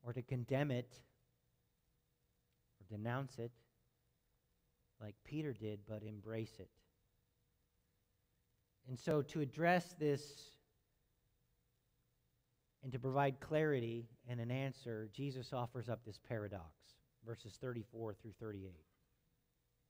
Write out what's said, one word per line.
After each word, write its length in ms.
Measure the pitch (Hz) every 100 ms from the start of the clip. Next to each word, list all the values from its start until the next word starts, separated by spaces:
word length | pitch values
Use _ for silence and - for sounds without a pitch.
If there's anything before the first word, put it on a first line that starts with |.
or 100 | 123
to 100 | 123
condemn 480 | 120 127 117 135 147
it 220 | 123 127 - - _ _ _ _ _ _ _ _ _ _ _ _ _ _ _ _ _
or 160 | 92 107
denounce 420 | 110 127 139 -
it 140 | 117 - _ _ _ _ _ _ _ _ _ _ _ _ _ _
like 140 | 107 101
Peter 280 | - 151 156
did, 280 | 107 107 104 101
but 140 | 107
embrace 520 | 110 107 104 110 110 -
it. 120 | 90 _ _ _ _ _ _ _ _ _ _ _ _ _ _ _ _ _ _ _ _ _ 127
And 100 | 127
so 240 | - 151
to 180 | 127 160
address 540 | 139 151 170 180 170 -
this 240 | 151 143 - - - - _ _ _ _ _ _ _ _ _ _ _ _ _ _ _ _ _ _ _ _ _ _
and 80 | 131
to 60 | 123
provide 400 | 131 135 139 131
clarity 680 | - 156 156 139 117 117 117 - 120
and 120 | 120
an 100 | 117
answer, 580 | 131 135 131 123 110 110
Jesus 400 | 101 143 127 120
offers 360 | 127 120 127 113
up 120 | 117
this 140 | 110 98 -
paradox, 440 | 113 104 95 82 - - - _ _
verses 280 | 113 117 110 -
thirty-four 540 | 131 120 104 113 113
through 180 | 101 113 -
thirty-eight. 460 | 110 101 95 85 _ _ _ _ _ _ _ _ _ _